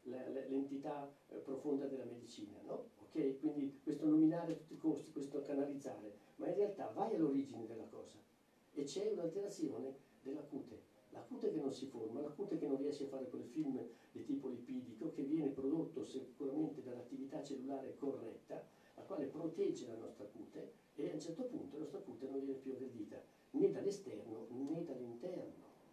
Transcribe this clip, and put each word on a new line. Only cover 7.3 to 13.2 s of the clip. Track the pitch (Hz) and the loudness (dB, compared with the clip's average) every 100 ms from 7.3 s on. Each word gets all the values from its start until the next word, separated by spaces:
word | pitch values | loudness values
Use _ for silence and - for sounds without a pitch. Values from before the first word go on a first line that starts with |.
| 139 123 113 110 | 4 2 -2 -6
della | 113 107 | -6 -8
cosa | - - - - _ _ - - | -10 -12 -16 -20 _ _ -20 -8
e | - | -4
c'è | 139 - 208 | -2 2 2
un'alterazione | 175 165 196 - - 151 123 135 - - - | 2 2 0 -2 0 0 0 -4 -6 -14 -12
della | 131 151 | -6 -6
cute. | - 139 - - - - - | -4 -6 -6 -12 -16 -20 -18
La | - | -14
cute | - 240 - | -10 0 2
che | 156 | 2
non | 139 | 2
si | - 131 | 0 -4
forma, | 120 110 123 | -4 -4 -2
la | 151 | -2
cute | - 196 160 | -2 0 2
che | 147 | 2
non | 135 | 2
riesce | 143 - | 2 0
a | 135 | -2
fare | 135 | -4